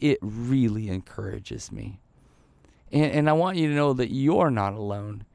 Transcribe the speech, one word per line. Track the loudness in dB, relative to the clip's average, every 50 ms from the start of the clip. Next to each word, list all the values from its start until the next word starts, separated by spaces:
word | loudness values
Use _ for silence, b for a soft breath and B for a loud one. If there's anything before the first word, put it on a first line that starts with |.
| 0
it | 2 2 0
really | -2 -6 -8 -6 -2 0 2 2 2 2 0 -2 -4 -4
encourages | -6 -6 -8 -10 -10 -10 -8 -8 -8 -10 -10 -12 -12 -12 -12 -12
me. | -12 -12 -10 -12 -14 -16 _ _ b b b b b b b b b b b b b b b -2
And, | 0 2 2 2
and | 2 2 2 4
I | 4
want | 4 2 2 0
you | 0 0 2
to | 2
know | 2 2 2 2
that | 0 0 -2
you're | -2 0 2 4 4 4 4 2
not | 2 0 0 -2 -4
alone. | -4 -6 -6 -6 -8 -8 -10 -12 -12 -14 b